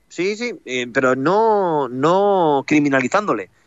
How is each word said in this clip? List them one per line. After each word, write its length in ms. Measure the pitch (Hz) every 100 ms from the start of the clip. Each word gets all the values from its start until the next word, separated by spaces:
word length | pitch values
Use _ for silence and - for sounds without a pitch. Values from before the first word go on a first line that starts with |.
| _
sí, 280 | - 185 214
sí, 220 | 240 196 -
eh, 220 | 127 123
pero 240 | 135 131 131
no, 720 | 143 202 226 208 180 151 127
no 720 | 127 151 190 202 196 160 143 -
criminalizándole. 840 | 151 147 135 127 196 196 113 92 _